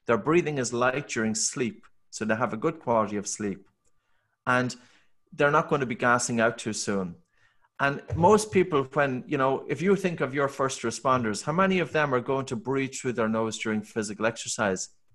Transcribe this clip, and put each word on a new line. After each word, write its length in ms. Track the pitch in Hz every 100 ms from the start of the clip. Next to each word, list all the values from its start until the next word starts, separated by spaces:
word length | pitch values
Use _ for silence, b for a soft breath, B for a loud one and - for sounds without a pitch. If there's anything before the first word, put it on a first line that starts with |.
| -
Their 120 | 117
breathing 400 | 131 170 151 147
is 140 | 117
light 360 | 120 123 131 143
during 260 | 120 110
sleep, 500 | 110 - - 120 - - _ _
so 140 | -
they 100 | 110
have 180 | 110 120
a 100 | 110
good 160 | 156 156
quality 360 | - 117 104 104
of 100 | 95
sleep. 420 | - 107 90 - _ _ _ _ _ _ _ -
And 280 | 127 127 b b b b _ _
they're 180 | - 143
not 180 | 151 160
gonna 180 | 151 123
be 80 |
gassing 460 | 117 123 120 - 117
out 180 | 113 117
too 140 | 117
soon. 440 | 107 - 101 90 85 _ _ _ _ _ -
And 220 | 139 143 - 147
most 340 | 170 214 208
people, 340 | 190 180 147 131
when, 300 | 156 143 127 -
you 100 | 143
know, 280 | 135 135 -
if 140 | 131
you 120 | 180
think 260 | 196 185 165
of 140 | 139
your 140 | 139 139
first 340 | - 135 -
responders, 600 | 117 - 135 127 113 101
how 100 | -
many 260 | 165 190 190
of 120 | 151
them 220 | 156 147
are 160 | 127 120
going 140 | 135 131
to 100 | 120
breathe 380 | 110 135 135
through 200 | 131 131
their 140 | 120 110
nose 300 | 110 113 107
during 240 | 113 107
physical 440 | 104 - 104 104 110
exercise? 640 | 113 - - 104 95 - _ _